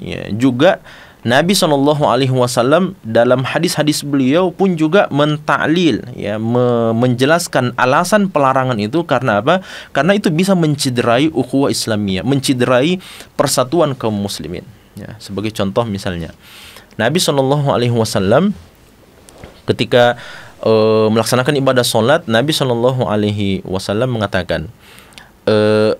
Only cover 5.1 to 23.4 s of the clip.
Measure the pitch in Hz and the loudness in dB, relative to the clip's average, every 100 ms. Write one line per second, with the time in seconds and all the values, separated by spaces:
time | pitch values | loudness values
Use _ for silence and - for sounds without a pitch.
5.1 | 139 147 151 151 143 107 170 170 104 - | 0 0 0 -2 -2 0 2 2 0 -6
6.1 | 110 92 110 113 120 123 120 117 113 127 | -10 -6 -4 -2 0 2 2 0 0 0
7.1 | 120 131 165 170 143 123 117 123 143 175 | 2 2 2 0 -2 -2 0 0 2 2
8.1 | 214 190 156 135 131 127 117 104 156 165 | 0 2 0 2 2 0 -2 -2 -4 -2
9.1 | 131 127 104 120 185 - - - - 151 | -2 2 0 2 0 -2 -18 -8 -2 2
10.1 | 202 208 156 190 185 160 147 135 123 117 | 2 2 0 2 2 2 0 -2 -2 0
11.1 | 120 156 - 127 135 139 113 - 104 104 | 2 2 -2 -2 0 0 -2 -2 -2 -2
12.1 | 92 110 139 131 127 120 127 151 180 - | -2 0 -2 0 0 2 2 2 -2 -6
13.1 | - - - 139 139 127 170 151 127 113 | -20 -18 -2 0 0 0 0 0 0 -4
14.1 | 104 101 - 78 87 - - _ - 101 | -2 -6 -8 -10 -12 -14 -20 _ -18 -18
15.1 | 107 - 98 107 107 98 95 117 98 101 | -18 -10 -6 -6 -4 -2 -2 -2 -4 -6
16.1 | 87 80 - - - - - - - 110 | -6 -10 -14 -20 -20 -20 -20 -18 -4 0
17.1 | 170 185 143 131 147 139 104 120 117 110 | 0 0 0 0 0 0 0 0 0 0
18.1 | 110 95 123 196 - - _ - _ - | 0 2 2 2 -2 -12 _ -20 _ -20
19.1 | - - - - - - 110 113 127 120 | -20 -20 -20 -20 -14 -6 -4 2 4 4
20.1 | 120 - - - - - 110 110 110 107 | 0 -10 -20 -20 -6 0 2 4 2 2
21.1 | 113 110 123 127 147 135 127 120 113 110 | 2 0 0 0 0 2 2 0 0 2
22.1 | 160 170 113 143 156 135 117 123 131 101 | 0 2 0 0 -2 -2 0 0 0 -2
23.1 | 104 104 104 | 0 -2 -2